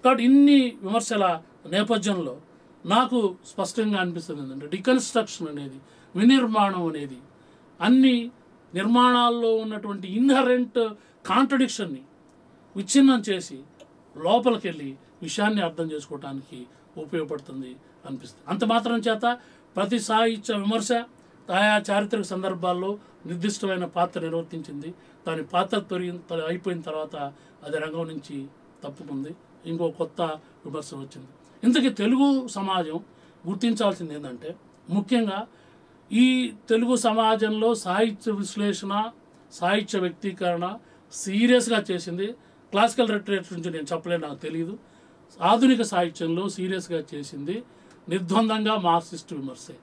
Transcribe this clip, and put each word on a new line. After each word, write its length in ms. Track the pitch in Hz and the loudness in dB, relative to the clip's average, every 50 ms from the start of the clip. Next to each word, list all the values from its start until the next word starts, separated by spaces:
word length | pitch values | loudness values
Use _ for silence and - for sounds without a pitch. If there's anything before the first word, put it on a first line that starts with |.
| - | 6
కాబట్టి 180 | 247 262 226 233 | 4 4 6 6
ఇన్ని 500 | 247 269 285 285 285 285 277 254 240 - - 202 | 8 8 10 10 10 10 8 6 4 -2 -6 -6
విమర్శల 580 | 190 214 233 226 - 233 208 196 180 170 170 - - - _ _ - | 0 0 0 0 0 0 2 2 2 2 -2 -6 -16 -20 _ _ -2
నేపథ్యంలో 680 | 170 202 208 214 233 208 175 214 196 180 165 131 123 - - _ - _ _ - - _ - | 0 0 2 2 0 0 0 -2 -2 -2 -4 -6 -8 -12 -18 _ -20 _ _ -20 -20 _ -2
నాకు 500 | 170 202 233 262 226 247 240 208 190 185 - _ | 2 2 2 2 2 0 0 0 0 -2 -6 _
స్పష్టంగా 520 | - - - 190 175 - 233 220 214 202 190 | -16 -8 -6 -6 -4 -2 -2 -2 0 0 0
అనిపిస్తుంది 420 | 185 175 165 170 165 - 156 147 | 0 -2 -4 -8 -8 -10 -10 -10
ఏంటంటే 260 | 139 131 135 139 147 | -10 -10 -10 -12 -8
deconstruction 800 | 147 185 202 190 254 254 262 - - - 233 214 - - - 175 | -8 -8 -2 2 2 2 2 2 0 0 -2 -2 -2 -6 -10 -8
అనేది 320 | 151 147 147 143 135 131 135 - - - - - - - | -8 -8 -10 -10 -12 -14 -16 -20 -20 -20 -20 -20 -10 -2
వినిర్మాణం 720 | 180 214 240 269 269 247 226 220 214 202 196 185 180 170 | 4 6 6 8 6 4 4 4 4 2 2 2 0 -2
అనేది 300 | 165 156 147 143 139 131 123 - - _ _ _ - - _ - _ _ _ | -2 -4 -6 -10 -10 -12 -16 -20 -20 _ _ _ -20 -20 _ -20 _ _ _
అన్ని 500 | 170 214 254 262 262 262 247 240 233 240 - - _ _ - _ _ _ - | 2 4 6 8 8 6 4 2 -2 -6 -14 -18 _ _ -20 _ _ _ -6
నిర్మాణాల్లో 840 | 175 196 220 233 247 247 247 247 240 240 240 240 240 233 226 220 | -2 0 4 6 6 6 6 6 6 4 2 2 2 0 0 0
ఉన్నటువంటి 520 | 220 220 220 214 208 208 208 202 196 185 | 0 -2 -4 -8 -8 -8 -8 -8 -8 -8
inherent 720 | 185 190 220 254 277 262 269 254 247 254 247 247 247 - 247 226 220 214 - _ _ _ _ _ | -6 0 2 4 6 6 4 4 4 2 2 0 -2 -2 -2 -2 -2 -4 -12 _ _ _ _ _
కాంట్రడిక్షన్‌ని 760 | - 190 240 277 269 277 254 262 - - - 202 170 139 127 131 _ _ _ _ _ _ _ _ _ _ _ _ _ _ | 2 4 4 4 4 4 2 2 0 0 -6 -8 -8 -8 -12 -14 _ _ _ _ _ _ _ _ _ _ _ _ _ _
విచ్ఛిన్నం 440 | 196 196 - - 277 277 269 262 233 | -10 -6 2 6 8 8 8 6 4
చేసి 400 | 202 208 196 180 - - 135 131 139 - _ _ - _ _ _ _ _ _ | 2 -2 -4 -4 -4 -10 -14 -16 -18 -20 _ _ -20 _ _ _ _ _ _
లోపలికెళ్ళి 760 | 147 160 175 208 247 - 254 233 - - 180 165 151 143 135 135 - _ _ _ _ | -4 2 4 4 4 4 2 0 0 -4 -8 -8 -8 -12 -12 -12 -14 _ _ _ _
విషయాన్ని 400 | 180 156 - 214 208 214 214 208 | -12 -8 -4 -2 0 0 0 0
అర్థం 300 | 180 165 160 165 165 160 | -2 -4 -4 -6 -6 -6
చేసుకోవటానికి 760 | 156 151 143 - 147 139 143 139 135 135 131 - - 123 123 - _ - _ _ _ | -6 -10 -10 -12 -14 -14 -12 -12 -12 -14 -14 -14 -18 -18 -18 -20 _ -20 _ _ _
ఉపయోగపడుతుంది 760 | 160 156 143 175 165 151 135 151 139 - - 135 135 131 127 127 - _ _ _ _ _ | -16 -12 -6 -6 -6 -4 -4 -8 -10 -10 -12 -12 -12 -12 -12 -16 -20 _ _ _ _ _
అనిపిస్తుంది. 400 | 143 135 123 - - - - - - | -12 -12 -12 -12 -18 -20 -20 -8 -6
అంత 160 | 185 202 240 | -2 0 2
మాత్రం 320 | 214 226 233 220 240 233 | 2 2 2 2 0 -2
చేత 400 | 233 208 233 220 214 247 240 240 240 - - - - _ _ _ | 0 0 0 -2 0 0 -2 -2 -2 -8 -20 -20 -20 _ _ _
ప్రతి 240 | 180 202 196 247 233 | -4 -2 0 0 -2
సాహిత్య 540 | 208 - 196 214 233 226 226 208 208 - 220 | 0 0 2 4 4 2 0 -2 -4 -4 -4
విమర్శ 380 | 202 196 208 220 226 208 - 240 233 240 - - - _ _ - - _ - | -2 0 0 0 0 0 0 -2 -2 -2 -6 -18 -20 _ _ -20 -20 _ -2
ఆయా 320 | 180 190 208 214 214 208 208 - | 2 2 4 4 4 2 2 0
చారిత్రక 320 | 202 202 208 202 - 214 | 0 0 0 0 -2 -4
సందర్భాల్లో 800 | 190 - 190 185 185 190 185 170 175 180 180 180 180 196 208 208 - - - _ - | -4 -4 -6 -4 -4 -4 -4 -2 -2 -2 -2 0 -2 -4 -6 -8 -12 -20 -20 _ -12
నిర్దిష్టమైన 600 | 160 175 175 170 208 196 - - 196 190 180 180 | -10 -8 -4 -2 -4 -4 -2 -4 -4 -2 -2 -4
పాత్ర 340 | 170 - 175 175 170 - 180 | -4 0 -2 -2 0 -2 -6
నిర్వర్తించింది. 720 | 165 160 165 165 165 165 - 165 147 - 147 143 151 165 180 - - - - _ _ | -6 -4 -4 -4 -6 -6 -10 -12 -12 -10 -12 -12 -12 -12 -14 -16 -20 -20 -20 _ _
దాని 160 | 165 160 160 147 | -8 -6 -6 -8
పాత్ర 360 | - - 175 185 185 - 202 | -2 -2 -2 0 0 -2 -4
తొలగి-, 380 | 196 - 185 180 180 180 175 175 - - | -4 -4 -6 -6 -6 -6 -8 -12 -10 -8
తొల-, 140 | 170 165 160 | -6 -6 -4
అయిపోయిన 380 | 160 175 180 - 190 180 165 | -4 -6 -6 -6 -6 -6 -6
తర్వాత 340 | 147 160 151 156 156 151 - 151 143 139 143 _ _ - - _ - | -8 -8 -8 -8 -8 -8 -8 -10 -10 -10 -12 _ _ -20 -20 _ -10
అది 140 | 143 151 | -6 -6
రంగం 300 | 156 156 156 151 165 165 | -6 -6 -6 -6 -8 -8
నుంచి 400 | 160 160 151 - - 143 139 135 139 - _ _ _ _ _ - | -8 -10 -14 -14 -12 -12 -12 -12 -14 -18 _ _ _ _ _ -16
తప్పుకుంది, 520 | 143 143 - 165 143 143 135 139 151 170 - _ _ - - - | -16 -14 -14 -14 -12 -10 -10 -8 -10 -12 -16 _ _ -20 -16 -10
ఇంకో 260 | 165 165 165 175 160 | -8 -4 -2 -2 -4
కొత్త 300 | 156 - 165 - - - 170 156 156 156 - - _ _ _ | -2 -4 -6 -6 -4 -6 -4 -4 -6 -10 -14 -20 _ _ _
విమర్శ 280 | 156 139 151 143 - - | -10 -10 -10 -10 -10 -14
వచ్చింది. 340 | 135 139 139 - 135 - - - _ _ - _ - - | -14 -14 -14 -16 -20 -20 -20 -20 _ _ -20 _ 0 2
ఇంతకీ 260 | 233 240 320 247 262 | 4 4 4 4 2
తెలుగు 580 | - - 202 226 262 262 277 285 277 262 254 | 0 0 0 2 4 4 4 4 4 2 -2
సమాజం 520 | 233 - 196 196 190 190 180 170 156 156 170 - - - - - - _ _ - | -6 -8 -6 -4 -2 -2 -2 -2 -4 -6 -8 -10 -12 -20 -20 -20 -20 _ _ -8
గుర్తించాల్సింది 640 | 165 196 190 240 233 220 214 226 202 180 - 175 156 147 | -8 -4 -2 0 0 0 2 0 0 0 -2 -8 -10 -10
ఏంటంటే, 420 | 147 147 135 123 - - 160 170 - _ - _ _ _ - | -12 -12 -12 -14 -12 -12 -14 -14 -14 _ -20 _ _ _ -2
ముఖ్యంగా 580 | 170 202 202 - 254 240 226 202 190 196 226 - _ _ _ - - - - _ _ _ _ _ | -2 -2 2 2 2 2 2 0 -2 -6 -8 -10 _ _ _ -20 -20 -20 -20 _ _ _ _ _
ఈ 420 | 202 220 247 254 254 254 247 226 214 - - - | 4 6 6 6 6 2 -2 -4 -8 -14 -2 0
తెలుగు 260 | 226 233 240 240 254 | 2 2 4 2 2
సమాజంలో 800 | 233 - 233 214 220 220 220 220 214 220 214 214 214 220 233 233 | 2 2 2 2 4 4 4 2 2 0 0 0 2 2 2 0
సాహిత్య 560 | 220 - 185 180 202 226 226 208 - - 226 | 0 -2 -2 0 2 2 0 0 -4 -4 -4
విశ్లేషణ, 800 | 214 202 196 180 - 208 208 202 185 - 202 196 196 208 220 226 - - - _ _ - - _ | -4 -2 -4 -6 -4 -2 -2 -2 -2 -4 -6 -4 -2 -2 -4 -4 -8 -16 -20 _ _ -20 -20 _
సాహిత్య 480 | - - 175 180 202 220 202 - - 196 | -10 -4 0 0 0 0 -2 -2 -2 -2
వ్యక్తీకరణ 800 | 180 180 165 - - 196 180 185 185 175 175 170 175 185 208 247 - - - - _ _ | -2 -2 -4 -6 -8 -8 -6 -2 -2 -2 0 -2 -4 -6 -6 -10 -16 -20 -20 -20 _ _
సీరియస్గా 720 | - - - 196 190 208 233 240 247 247 240 233 233 208 208 - | -14 -10 -8 -2 0 2 4 6 6 4 4 2 -2 -2 -2 -2
చేసింది. 360 | 185 175 - 180 170 180 196 214 247 - - _ _ _ _ _ | -6 -6 -6 -8 -6 -6 -6 -8 -8 -14 -20 _ _ _ _ _
క్లాసికల్ 380 | - 196 233 233 - - 240 214 | 0 2 2 2 2 0 0 2
లిటరేచర్ 440 | 208 202 202 - 202 185 175 - 180 | 0 -4 -2 -2 -4 -4 -4 -8 -12
నుంచి 180 | 170 165 175 | -8 -8 -8
నేను 120 | 160 160 151 143 175 | -8 -8 -6 -6 -6
చెప్పలేను, 340 | 170 - 175 175 170 156 | -6 -4 -4 -4 -4 -4
నాకు 120 | 147 143 143 | -8 -10 -10
తెలియదు. 380 | - 156 160 165 165 165 214 - - _ _ - - - - _ - _ - - | -10 -8 -6 -6 -6 -6 -8 -14 -18 _ _ -20 -20 -20 -20 _ -20 _ -10 -2
ఆధునిక 400 | - 185 220 233 262 269 262 220 | 2 2 4 6 6 6 6 4
సాహిత్యంలో 680 | 226 208 196 180 175 170 165 - 170 165 165 175 202 - | 2 0 0 0 0 0 -4 -6 -4 -4 -2 -2 -4 -6
సీరియస్గా 540 | 202 - 185 185 190 185 165 170 170 160 147 - 151 | -6 -6 -4 -4 -4 -6 -6 -6 -6 -6 -6 -8 -12
చేసింది 480 | 147 143 - - 139 143 156 196 226 247 - - - - - - - _ - | -12 -12 -12 -12 -10 -8 -6 -6 -8 -10 -14 -20 -20 -20 -20 -20 -20 _ -6
నిర్ద్వందంగా 680 | 165 190 180 170 202 226 226 220 220 220 214 214 220 | -4 -4 -2 0 2 2 2 2 0 0 0 0 -2
మార్క్సిస్ట్ 580 | 208 180 170 165 170 165 - 170 151 - - 175 | 0 2 2 2 2 0 -4 -16 -16 -14 -12 -12
విమర్శే 420 | 143 135 135 123 - - - 135 - | -10 -10 -12 -14 -16 -18 -20 -20 -20